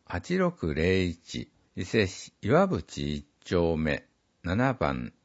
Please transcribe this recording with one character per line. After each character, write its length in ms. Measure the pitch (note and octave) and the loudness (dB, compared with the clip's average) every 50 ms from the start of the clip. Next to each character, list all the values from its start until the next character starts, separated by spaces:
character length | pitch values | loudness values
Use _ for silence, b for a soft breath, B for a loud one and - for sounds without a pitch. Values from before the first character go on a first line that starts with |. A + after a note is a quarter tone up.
| _ | _
八 340 | - - F2+ - - F3 F#3+ | -8 -8 -6 -4 -2 -2 0
六 360 | F#3 F3 E3+ - - E2 C#2+ | 0 0 -2 -2 -4 -2 0
零 340 | D2 E2 F#2 F#2+ F#2+ F#2 F2 | 2 2 4 4 4 2 0
一。 420 | D#2+ - _ - - A#1+ - - _ _ _ _ - | -2 -6 _ -12 -10 -10 -10 -10 _ _ _ _ -10
伊 80 | F#2 F#2 | -10 -6
勢 240 | - - A2+ G2+ | 0 2 2 2
市 260 | F#2+ - - - - - _ | 2 0 -8 -16 -18 -16 _
岩 260 | - G2 B2+ E3+ G3+ | -2 2 4 4 4
淵 500 | F#3+ D#3+ F#2 - - - - D2 C#2+ D2 | 2 0 -4 -6 -6 -8 -6 -4 -4 -4
一 100 | D2 - _ _ _ - | -4 -8 _ _ _ -6
丁 320 | - G2+ F2 E2+ E2 E2 | -2 2 2 2 2 2
目 280 | D#2 D#2 D#2 C#2+ - - _ _ _ _ _ _ _ - | 2 0 0 0 -2 -4 _ _ _ _ _ _ _ -6
七 300 | F2 F2+ A2 B2+ C3+ B2 | -2 0 2 2 0 0
番 400 | - - C#2+ C2+ B1 A#1+ - - _ _ | 0 0 -2 0 -2 -6 -10 -12 _ _